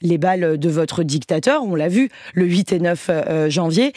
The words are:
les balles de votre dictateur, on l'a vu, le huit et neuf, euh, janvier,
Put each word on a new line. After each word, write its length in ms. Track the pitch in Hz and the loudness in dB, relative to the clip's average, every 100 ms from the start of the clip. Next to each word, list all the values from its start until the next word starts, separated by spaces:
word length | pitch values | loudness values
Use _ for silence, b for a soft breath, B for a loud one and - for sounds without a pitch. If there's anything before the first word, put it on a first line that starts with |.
les 160 | 175 170 | 0 0
balles 400 | 185 185 170 156 | 2 0 0 0
de 120 | 165 | 0
votre 340 | 156 160 - | 0 -2 -2
dictateur, 600 | 160 147 - 160 247 294 | -2 -2 -2 -2 0 0
on 120 | 226 165 | 0 -2
l'a 120 | 156 | 0
vu, 220 | 196 269 B B | 0 0 B B
le 120 | - 180 | 0 2
huit 260 | 175 196 | 2 0
et 80 | 180 | 0
neuf, 280 | 175 170 - | 0 -2 -2
euh, 400 | 160 - 160 156 | -2 0 0 0
janvier, 440 | 147 165 160 269 | 0 0 2 0